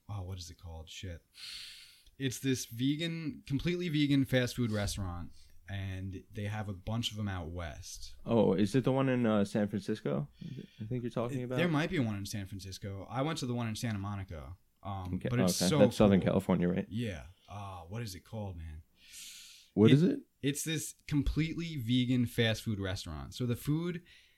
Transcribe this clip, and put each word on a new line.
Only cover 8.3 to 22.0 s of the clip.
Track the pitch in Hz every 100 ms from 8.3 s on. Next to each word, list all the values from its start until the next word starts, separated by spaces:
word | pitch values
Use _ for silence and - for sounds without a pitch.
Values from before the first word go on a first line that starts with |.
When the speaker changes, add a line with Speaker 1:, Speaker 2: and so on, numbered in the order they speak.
| 117 101 92
Speaker 2:
is | 101 135
it |
the | 127
one | 131 135
in, | 127 117
uh, | 107 101
San | 113 104
Francisco? | 104 - 110 147 143 147 - 170 127 - -
I |
think | 110 123
you're | 120
talking | 123 120 139
Speaker 1:
It, |
Speaker 2:
about. | 123 127
Speaker 1:
there | 175
might | 147 175
be | 180
one | 117 101
in | 104
San | 107 95
Francisco. | 98 95 92 104 98 90
I | 123
went | 143 160
to | 127
the |
one | 120 113
in | 107
Santa | 120 101
Monica, | 101 101 92 78 69 92 _ _
um, | - 98 90 90
Speaker 2:
Okay, | -
Speaker 1:
but | -
it's | 92 92
Speaker 2:
okay. | 90
Speaker 1:
so | 98
Speaker 2:
That's | 101 -
Southern | 107 98
Speaker 1:
cool. | 90
Speaker 2:
California, | 90 - 87 87
right? | 92 95
Speaker 1:
Yeah. | 104 120 82 67 - -
Uh, | 101 98 92 82
what | 110
is | 117 92
it | -
called, | 113 101 82
man? | 80 78 - _ - - - - - - -
Speaker 3:
What | 95 107
Speaker 1:
It |
Speaker 3:
is | 139
it? | 175 - - _
Speaker 1:
It's | 135 143
this | 160 156 - - -
completely | 147 127 - 165 - 170 156
vegan | 113 127